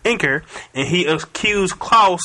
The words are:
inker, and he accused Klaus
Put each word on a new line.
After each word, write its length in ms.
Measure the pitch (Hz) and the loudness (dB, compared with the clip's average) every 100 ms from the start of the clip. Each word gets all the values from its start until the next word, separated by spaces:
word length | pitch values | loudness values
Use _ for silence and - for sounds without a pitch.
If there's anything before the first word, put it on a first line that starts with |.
inker, 380 | 214 226 143 143 156 - - | -2 0 0 -2 -6 -18 -12
and 120 | 131 135 | -6 -2
he 200 | 175 151 | 0 0
accused 720 | 156 - - 214 202 185 - | 0 -4 -4 -2 0 -2 -4
Klaus 400 | - 233 202 175 | 2 4 4 2